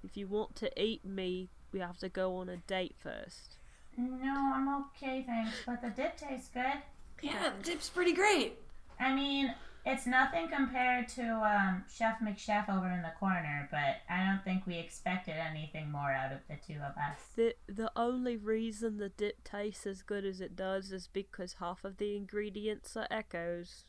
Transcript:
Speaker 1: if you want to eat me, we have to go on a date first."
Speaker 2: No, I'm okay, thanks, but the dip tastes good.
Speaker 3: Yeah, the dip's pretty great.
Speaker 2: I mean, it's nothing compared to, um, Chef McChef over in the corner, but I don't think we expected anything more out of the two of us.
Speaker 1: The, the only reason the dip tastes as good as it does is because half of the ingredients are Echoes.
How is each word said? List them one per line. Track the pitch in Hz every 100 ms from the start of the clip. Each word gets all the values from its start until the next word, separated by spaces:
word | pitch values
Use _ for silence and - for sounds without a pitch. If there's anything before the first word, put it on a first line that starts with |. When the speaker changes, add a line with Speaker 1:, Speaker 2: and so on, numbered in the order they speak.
Speaker 1:
if | 185 202
you | 196
want | 208 214 -
to | 214 -
eat | 214 226 190
me, | 196 185 185 185 - -
we | 196
have | 180 175
to | 190
go | 190 185 185
on | 180
a | 180
date | - 190 185 -
first." | - - 175 - - - - - - -
Speaker 2:
No, | 254 254 262 277 277 269
I'm | 269 277 277
okay, | - 269 262 254
thanks, | 233 220 - -
but | 240
the | 240
dip | 208 311 -
tastes | 294 254 -
good. | 247 262 285 - - - -
Speaker 3:
Yeah, | 294 311 330 196
the |
dip's | 254 330 -
pretty | 349 349
great. | 339 415 359 233 - - - - -
Speaker 2:
I | 254
mean, | 269 277 277 269 - - - 254
it's | 262 247
nothing | 254 269 339 330
compared | 277 254 247 254 247 233
to, | -
um, | 233 226 214 208 190 185 -
Chef | - 226 220
McChef | 214 202 - 208 208 190
over | 185
in | 180
the | 165 -
corner, | 190 180 151 143 139
but | 147 143 - -
I | 180 190
don't | 190
think | 190 185 185
we | 170
expected | - - 180 185 180 156
anything | 160 156 156 156 151
more | 143 143
out | 135 131
of | 135 -
the | 147 -
two | 151
of | 143 147
us. | 147 147 - -
Speaker 1:
The, | 226 - -
the | 202 226 -
only | 240 254 247 233
reason | 208 220 226 208 226 208
the | 202
dip | - 208 -
tastes | - 208 208 196 202
as | 190
good | - 202 196
as | 185
it | 185 175
does | 190 196 190
is | 190 175
because | 196 202 - 185 -
half | 175 185 196
of | 190
the | 208 202
ingredients | 196 208 208 202 214 214 - 226
are | -
Echoes. | 220 214 170 170 175 175 -